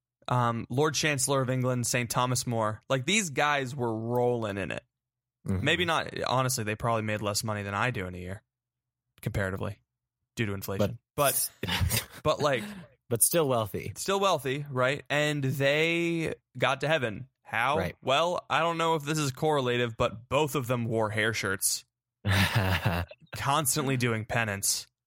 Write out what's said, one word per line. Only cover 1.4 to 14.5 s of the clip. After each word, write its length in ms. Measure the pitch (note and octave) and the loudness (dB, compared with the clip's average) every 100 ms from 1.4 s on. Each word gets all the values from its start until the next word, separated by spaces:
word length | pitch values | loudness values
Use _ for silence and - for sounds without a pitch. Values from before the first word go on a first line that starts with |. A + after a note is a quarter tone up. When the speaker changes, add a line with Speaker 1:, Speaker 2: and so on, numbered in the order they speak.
Speaker 1:
of 80 | B2+ | 2
England, 360 | B2+ B2+ B2 A#2 | 0 0 0 0
Saint 240 | B2+ A#2+ | 0 0
Thomas 380 | C3+ B2 B2 - | 0 2 0 0
More. 340 | A#2 G#2+ G#2+ - | 0 0 -2 -2
Like, 160 | C3+ B2+ | -2 2
these 240 | G#3+ F#3 | 2 2
guys 460 | C3+ D3 C#3+ C3 C#3+ | 0 2 2 -2 -2
were 180 | A#2+ A2 | -2 -2
rolling 640 | A2+ B2 B2 A#2+ A2 G2 | 0 2 2 2 -2 -4
in 140 | E2+ | -4
it. 100 | A1 - _ _ _ _ _ - | -6 -10 _ _ _ _ _ -4
Speaker 2:
Mm-hmm. 160 | F#2+ | 0
Speaker 1:
Maybe 220 | C3+ F3 F3 | 2 0 2
not. 240 | D3+ - - - | 0 -2 -4 -2
Honestly, 380 | B2+ C3 B2+ | 0 0 -2
they 120 | G#2+ G#2+ | -4 -4
probably 280 | A#2 A2+ | 0 0
made 180 | A2 G#2+ | 0 -2
less 220 | G#2 G#2 | -2 -2
money 180 | A2 G#2 | -4 -4
than 140 | G2+ G2+ | -4 -2
I 160 | B2 | -2
do 160 | A2+ F#2 | -2 -6
in 80 | F2+ | -8
a 20 | |
year, 240 | F2+ G2 - _ _ _ _ _ _ _ | -10 -12 -14 _ _ _ _ _ _ _
comparatively, 560 | - G#2+ F#2+ F#2+ G2 G#2 _ _ _ _ _ - | -6 -2 -2 -2 -6 -8 _ _ _ _ _ -4
due 100 | G#2+ | -2
to 60 | |
inflation. 440 | G2 G2+ G2 G#2 A#2 _ - | -2 -4 0 0 -2 _ 0
But, 340 | C#3 - - - F#3 - - | 2 2 -2 -6 -4 0 0
Speaker 2:
<laughs> 360 | - - - | 0 -4 -4
Speaker 1:
but, 160 | D3+ - | -2 0
like, 240 | D3 B2+ G#2 G2+ E3 _ _ | 2 0 -4 -12 -16 _ _
Speaker 2:
but 120 | A#2 | 2
still 260 | - E3+ C#3+ | 4 4 4
wealthy. 440 | A#2+ G#2+ F2 - - | 2 0 -4 -8 -6
Speaker 1:
still 220 | - G3 | -2 2
wealthy, 460 | G3 D#3+ C3+ | 2 2 0